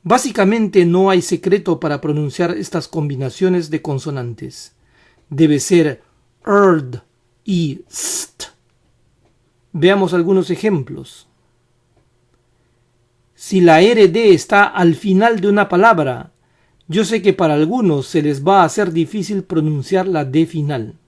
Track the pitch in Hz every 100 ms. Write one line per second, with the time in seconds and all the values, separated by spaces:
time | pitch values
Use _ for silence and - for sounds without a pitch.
0 | 175 247 254 214 190 226 214 202 175 180
1 | 196 185 170 175 180 202 175 170 160 139
2 | 156 147 147 - 170 208 190 170 - 165
3 | 147 131 135 - 185 180 156 156 151 139
4 | 156 139 120 113 127 - - _ _ _
5 | _ _ _ 143 160 147 - 175 151 127
6 | _ _ _ _ - 202 190 160 127 123
7 | _ _ _ _ - 180 156 131 - -
8 | - - - _ - _ _ _ _ _
9 | _ _ _ _ _ _ _ 160 175 196
10 | 185 175 170 190 180 175 214 175 123 -
11 | 135 - _ _ _ _ _ _ _ _
12 | _ _ _ _ _ _ _ _ _ _
13 | _ _ _ _ - 190 175 160 196 233
14 | 190 185 220 170 - 202 202 180 175 160
15 | 208 190 226 220 202 202 202 180 226 180
16 | 139 123 - _ _ _ _ _ - 170
17 | 190 226 190 - 165 147 156 254 202 143
18 | 131 165 147 135 147 196 165 - 190 165
19 | 160 214 185 196 185 165 156 147 131 185
20 | 185 165 139 143 160 160 147 135 107 -